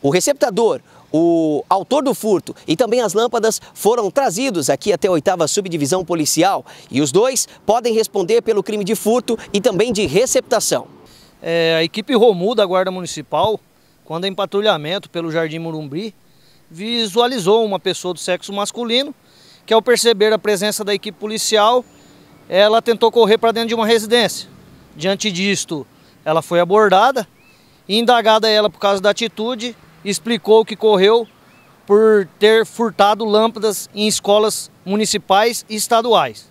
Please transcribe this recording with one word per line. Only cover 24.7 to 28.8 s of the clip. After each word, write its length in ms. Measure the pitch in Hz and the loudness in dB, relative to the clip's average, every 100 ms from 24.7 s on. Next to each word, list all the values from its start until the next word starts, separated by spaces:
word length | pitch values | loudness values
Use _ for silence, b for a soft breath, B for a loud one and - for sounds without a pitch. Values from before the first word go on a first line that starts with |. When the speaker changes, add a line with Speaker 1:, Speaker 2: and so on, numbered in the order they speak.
| - - - | -20 -20 -8
Speaker 2:
Diante 340 | 170 196 214 | -4 -2 -4
disto, 560 | 175 196 190 - 156 127 b b b | -4 -2 -2 -4 -10 -10 b b b
ela 180 | - 160 | -2 -2
foi 160 | - 175 | 0 0
abordada 680 | 175 202 214 190 233 269 190 _ b b b b - | 2 4 4 4 4 0 -6 _ b b b b -4
e, 120 | 208 | -2
indagada 480 | 233 240 220 220 220 | 2 2 4 2 4
ela 200 | 214 214 | 2 0
por 120 | - | 0